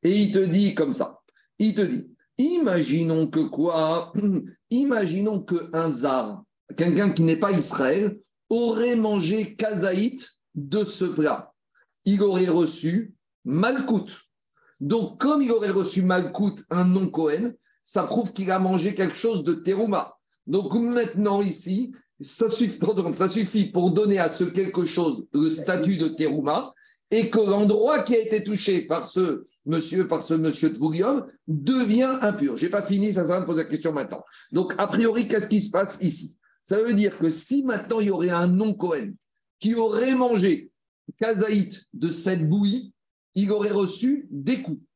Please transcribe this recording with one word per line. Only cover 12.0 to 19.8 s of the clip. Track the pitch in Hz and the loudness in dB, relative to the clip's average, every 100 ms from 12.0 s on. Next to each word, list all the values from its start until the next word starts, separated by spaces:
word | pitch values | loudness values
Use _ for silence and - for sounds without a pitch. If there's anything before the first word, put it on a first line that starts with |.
Il | - 202 | 0 2
aurait | 202 180 185 | 4 4 2
reçu | 170 160 - 160 185 226 - _ _ - | 2 2 0 -2 -2 -4 -14 _ _ -4
malkout. | 151 220 269 269 208 - - _ _ _ _ _ _ | 0 2 0 0 -2 -2 -16 _ _ _ _ _ _
Donc, | 143 226 202 - | -2 0 -2 -2
comme | 269 302 | 0 2
il | 254 | 2
aurait | 226 202 | 2 2
reçu | 190 180 196 | 0 0 0
malkout, | 185 180 180 - 202 - - | 2 2 0 -2 -2 -2 -4
un | 175 180 | 2 4
non | 185 180 | 4 0
Cohen, | 156 156 156 240 - _ _ | 0 0 0 -2 -6 _ _
ça | - 196 | -6 -4
prouve | 175 214 202 | -2 -2 -2
qu'il | - 185 | -4 -2
a | 190 | 0
mangé | 185 185 180 | 2 2 0
quelque | 190 180 - | 0 -4 0
chose | 226 208 147 | -2 0 -2
de | |
terouma. | 160 175 196 | -2 0 0